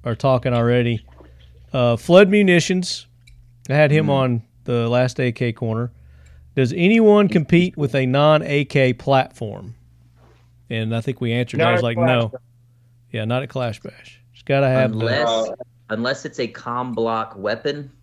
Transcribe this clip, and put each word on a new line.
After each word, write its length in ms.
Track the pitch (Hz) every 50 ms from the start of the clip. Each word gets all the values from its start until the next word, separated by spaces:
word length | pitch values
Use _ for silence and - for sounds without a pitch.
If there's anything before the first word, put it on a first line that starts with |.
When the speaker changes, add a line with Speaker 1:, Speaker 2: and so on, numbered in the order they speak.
| -
Speaker 1:
our 120 | 123 110
talking 380 | - - 135 131 120 - 131 123
already. 500 | 120 117 120 120 123 120 120 117 107 - - - - - - - - - - - - - -
Uh, 240 | - 131 123 120 117
Flood 320 | 110 - - 170 185 208 185
Munitions, 760 | 202 208 202 185 175 175 - - 185 185 180 - - - - _ _ _ _ - - - - - _ _ _ -
I 40 | 135
had 180 | 147 151 143
him 140 | 151 156 156
Speaker 2:
Mm-hmm. 60 | 147
Speaker 1:
on 320 | 139 135 131 127 120 117 110 _ _ _ _
the 260 | - 123 120 117 117
last 300 | 120 123 127 123 - -
A 120 | 131 123
K 220 | 117 - 127 120 110
Corner. 380 | - 120 113 110 113 120 120 - - - - - - - - - - - - _
"Does 180 | 139 131 120 -
anyone 540 | - 170 190 226 226 220 214 208 208 202 190
compete 480 | - 185 143 - 180 170 180 185 -
with 160 | - 147 131 -
a 100 | 139 131
non-A 580 | 127 131 143 147 151 156 151 165 147 143 143 143
K 260 | - - 143 131 127 123
platform?" 840 | - - 139 135 131 - - _ - 117 104 104 98 98 - 117 _ _ _ _ _ _ _ _ _ _ _ _ _ _ _ _ _ _ _
And 260 | 117 113 110 110 113
I 60 | 117
think 200 | 113 139 127 -
we 100 | 123 117
answered 280 | 117 120 123 - - 131
that. 60 | -
Speaker 3:
Not 40 | -
Speaker 1:
I 40 | -
was 60 | -
Speaker 3:
at 20 | -
Speaker 1:
like, 140 | 117 117
Speaker 3:
Clash 100 | 113 117
Speaker 1:
"No." 200 | 127 123 120 117 110
Speaker 3:
Bash. 120 | - - _ _ _ _ _ _ _ _ _ _ _ _ _ _
Speaker 1:
Yeah, 140 | - 113 107
not 180 | 110 120 127 135
at 60 | 123
Clash 300 | - 131 123 117 104 -
Bash. 380 | - - - - - - - _ _ _ _
It's 80 | - -
gotta 240 | - 139 139 139
have 240 | 131 131 131 131 113 110
the 60 | 110
Speaker 2:
Unless, 300 | 113 113 123 143 120 117
Speaker 4:
Uh, 260 | 113 113 110 110 107 _ - _ _ _ _ -
Speaker 2:
unless 360 | 110 110 117 123 139 - -
it's 140 | 151 - -
a 80 | 123
com 460 | 110 - - - 120 120 123 127 127 117
block 400 | 113 113 113 113 113 110 - -
weapon 540 | 98 95 104 110 113 - 147 143 147 139 135 _ _